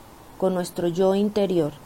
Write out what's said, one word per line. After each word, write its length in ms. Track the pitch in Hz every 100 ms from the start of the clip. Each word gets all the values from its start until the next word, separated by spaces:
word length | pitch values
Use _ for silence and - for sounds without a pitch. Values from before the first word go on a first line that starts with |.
| - - - -
con 160 | 190
nuestro 340 | 185 175 - 175
yo 280 | 170 190 196
interior 580 | 208 208 196 180 147 -